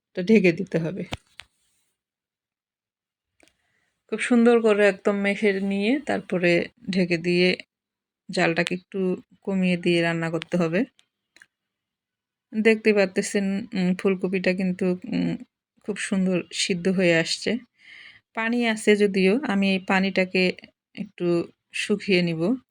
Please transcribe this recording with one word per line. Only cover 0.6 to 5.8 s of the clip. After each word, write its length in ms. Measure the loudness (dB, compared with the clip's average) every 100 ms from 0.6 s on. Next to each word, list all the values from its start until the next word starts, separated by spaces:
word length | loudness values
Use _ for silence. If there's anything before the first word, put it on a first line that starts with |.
| -4 -4
হবে। 240 | -4 -8 -12 -12 _ -20 _ _ _ _ _ _ _ _ _ _ _ _ _ _ _ _ _ _ _ _ _ _ _ _ _ _
খুব 160 | _ -8
সুন্দর 340 | 0 4 6 4
করে 220 | 2 4 2
একদম 280 | 2 -2 0
মেখে 320 | -2 0 0 0
নিয়ে 300 | -2 -2